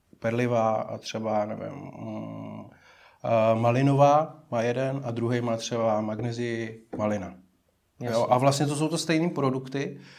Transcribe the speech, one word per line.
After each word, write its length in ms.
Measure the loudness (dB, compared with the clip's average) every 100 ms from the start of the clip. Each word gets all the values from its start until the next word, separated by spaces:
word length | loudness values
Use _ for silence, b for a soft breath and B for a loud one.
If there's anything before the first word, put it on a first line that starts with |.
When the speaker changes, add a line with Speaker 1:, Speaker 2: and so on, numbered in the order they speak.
| _ -6
Speaker 1:
perliva 520 | -2 0 2 2 2
a 260 | 0 -4 -8
třeba, 480 | -8 -6 -2 -2 -2
nevím, 280 | -6 -10 -10 -14 -12
mm, 640 | -10 -10 -10 -10 -12 -12 -16 B B B B B 0
eh, 340 | 2 4 4
malinová 800 | 4 4 4 6 6 6 2 -6 -6
má 100 | -2
jeden 400 | 0 0 -2 -4
a 80 | -6
druhý 300 | -4 0 0
má 160 | 0 -2
třeba 440 | -4 0 0 0
magnezii 840 | -2 -4 -4 -4 -4 -4 -6 -10 -12 -4
malina. 360 | -2 -2 -6 -12 -20 _ _ _ _ -10
Speaker 2:
Jasně. 160 | -2 0
Speaker 1:
Jo, 100 | 4
a 80 | 4
vlastně 280 | 4 4 0
to 80 | 0
jsou 120 | 0
to 100 | 0
stejný 320 | 0 0 0
produkty, 720 | 0 0 -2 -4 -6 -6 B B